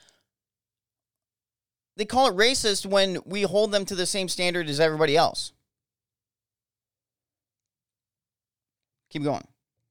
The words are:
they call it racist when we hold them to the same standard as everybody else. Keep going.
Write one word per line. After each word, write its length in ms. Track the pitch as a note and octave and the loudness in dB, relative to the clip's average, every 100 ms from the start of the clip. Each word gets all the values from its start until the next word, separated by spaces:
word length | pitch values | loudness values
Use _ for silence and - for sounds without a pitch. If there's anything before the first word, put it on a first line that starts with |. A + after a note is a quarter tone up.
| _ _ _ _ _ _ _ _ _ _ _ _ _ _ _ _ _ _ _ - | _ _ _ _ _ _ _ _ _ _ _ _ _ _ _ _ _ _ _ -10
they 80 | |
call 240 | G#3+ B3 C4 | -4 2 4
it 80 | F#3 | 4
racist 500 | A3+ C4+ A3 G3 G3 | 2 2 -2 -2 0
when 340 | G3 G3 F3 | 2 2 -2
we 200 | - G3 | -6 -4
hold 280 | G3 F#3+ G#3+ | 0 0 2
them 140 | G3+ G3 | 0 -4
to 100 | G3 | -4
the 120 | F3 | -4
same 200 | G#3 F#3 | -4 -4
standard 400 | - F3+ F3 D#3+ | -4 -2 -2 -4
as 120 | C#3+ | 0
everybody 360 | D#3+ D#3 D#3 D3 | 0 2 2 4
else. 380 | D#3 - - _ _ _ _ _ _ _ _ _ _ _ _ _ _ _ _ _ _ _ _ _ _ _ _ _ _ _ _ _ _ _ _ _ _ _ _ | 2 0 -12 _ _ _ _ _ _ _ _ _ _ _ _ _ _ _ _ _ _ _ _ _ _ _ _ _ _ _ _ _ _ _ _ _ _ _ _
Keep 140 | D#3+ | -6
going. 240 | D3 B2+ - _ _ _ _ | -4 -6 -8 _ _ _ _